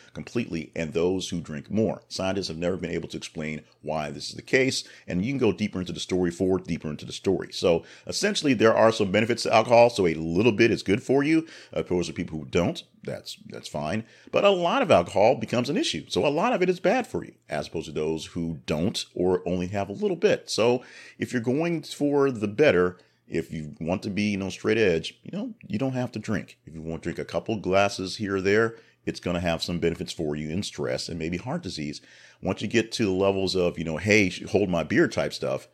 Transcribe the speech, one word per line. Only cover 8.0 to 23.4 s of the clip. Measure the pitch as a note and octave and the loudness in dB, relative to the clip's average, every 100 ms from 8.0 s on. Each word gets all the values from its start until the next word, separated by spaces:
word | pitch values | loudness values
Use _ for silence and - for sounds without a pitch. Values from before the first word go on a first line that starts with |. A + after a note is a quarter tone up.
| - | -10
essentially, | - G#3 G#3 D3+ | -2 -2 0 2
there | A2+ G#2+ | 4 6
are | - A2 | 8 6
some | A2 G2+ | 4 2
benefits | G2+ A2+ A#2 | 2 2 0
to | - | 4
alcohol, | A#2 A2+ A#2 A#2+ | 4 6 8 8
so | - F2+ | 6 2
a | |
little | D#2 E2 E2+ A#2 | 2 0 2 4
bit | G2+ A2+ | 6 4
is | F#2 | 4
good | - A2 | 2 0
for | - C3+ | 2 2
you, | C#3+ D#3+ D#3+ - - | 4 2 0 -14 -10
opposed | D#2+ D#2+ F2+ E2+ | -6 -2 -2 -2
to | |
people | D#2+ F2 D#2 | -4 -6 -8
who | C#2 | -2
don't. | F2+ G2+ F3 - _ | 0 0 -2 -10 _
That's, | C#2 G1+ - - - | -12 -12 -12 -18 -14
that's | A#1 - | -16 -10
fine. | D2+ D2+ G#2+ A2+ - - | -6 -4 -4 -6 -16 -2
But | - | 2
a | G3+ | 4
lot | F#3 E3+ G3+ | 4 2 0
of | - | 4
alcohol | F#2+ F2+ F#2+ G#2+ C#3 | 4 4 4 4 4
becomes | - A#2 B2 | 0 -2 0
an | F#3 | 0
issue, | E4 - - | -2 -4 -4
so | F2+ C#3 | 0 0
a | |
lot | D3 A3+ | 2 0
of | G#3+ | 0
it | F3+ | 0
is | F3+ | 0
bad | F3 B3+ - | 2 0 -2
for | E2+ | -8
you, | - - - | -10 -18 -8
as | D2+ D2+ | -6 -4
opposed | E2+ D#2 | -6 -6
to | |
those | D2+ D#2 D#2+ D2+ | -4 -2 -2 -4
who | F2+ E2 D2+ - | -6 -4 -6 -4
don't | D#2 F2+ - - | -2 0 -2 -8
or | - F#2 F2+ - | 0 2 2 2
only | F2+ F2+ | -2 -2
have | G2+ G2 | -4 -4
a | |
little | G2+ G#3 E3 | -2 -2 0
bit. | G#3 - - | 2 0 -2
So | - A2+ B2 - - - - | 0 2 2 -2 -20 -20 -8
if | B2 | -4
you're | B2 | -2
going | A#2 C3+ E3+ E3 | 0 0 0 -2
for | - - C#3+ C#3+ C#3 | -6 -4 0 2 2
the | A#2 G#2 | 0 -4
better, | G#2+ D3 F2+ F2+ F2+ _ _ _ | 2 4 6 2 0 _ _ _
if | E2 | -6